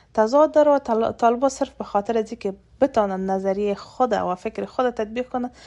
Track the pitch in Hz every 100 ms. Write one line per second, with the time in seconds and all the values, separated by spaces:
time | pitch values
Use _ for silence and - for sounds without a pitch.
0 | _ - 220 277 311 302 294 285 277 220
1 | 226 - 233 240 269 - 277 - 202 202
2 | 202 226 214 226 202 190 _ _ 277 254
3 | 208 190 190 190 196 190 208 202 - -
4 | 254 196 180 180 220 208 196 - 254 240
5 | 214 226 247 254 247 -